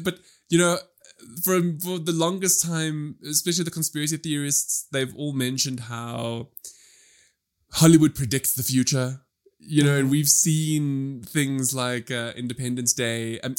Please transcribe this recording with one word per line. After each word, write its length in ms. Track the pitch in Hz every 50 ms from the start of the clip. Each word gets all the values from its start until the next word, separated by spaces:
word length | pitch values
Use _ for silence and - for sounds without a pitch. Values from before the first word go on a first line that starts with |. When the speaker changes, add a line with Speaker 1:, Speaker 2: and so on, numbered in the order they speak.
| 165
Speaker 1:
but, 160 | 185 175 - - _ _ _ _ -
you 80 | 170 165
know, 200 | 180 170 175 - - - _ _ - - - _ - - 117 143 175
for, 180 | 185 185 180 175 175 160 147
for 200 | 170 185 185 180
the 120 | 156 170 165
longest 500 | 160 165 170 190 190 185 185 170 - -
time, 540 | 170 170 160 160 156 156 151 151 151 - - - -
especially 360 | 151 147 - 180 170 170 170
the 80 | 170
conspiracy 460 | - 165 156 - - 151 147 151 160 147
theorists, 680 | - 165 147 147 143 143 143 - - - - - - -
they've 240 | 147 135 131 127 -
all 180 | - 147 147 143
mentioned 480 | 135 127 127 131 131 - - 123 120
how 680 | 117 113 120 117 117 117 120 120 117 117 117 117 117 - _ - - - - - - - - _ _ _ _ _ _ _ _ _ _ _ _ _ _ _ -
Hollywood 420 | - 160 165 165 156 151 147 -
predicts 380 | - 139 110 113 135 - - -
the 100 | - 120
future. 580 | - 131 131 127 - 143 131 127 127 131 135 _ _ _ _ _ _ _ _ -
You 200 | - 156 147 143
know, 100 | 143 143
and 100 | 139 135
Speaker 2:
Mm-hmm. 60 | 131
Speaker 1:
we've 160 | 139 151 151 143
seen 960 | - - - 175 156 156 156 156 156 151 147 143 139 135 135 135 139 123
things 540 | 117 - - 156 143 135 135 135 131 123 131
like, 340 | 131 123 123 123 123 117 -
uh, 240 | 127 120 117 117 -
Independence 580 | - 123 120 120 - 131 123 123 127 123 117 -
Day, 460 | - 127 117 117 117 113 113 113 -
um, 120 | - 131 131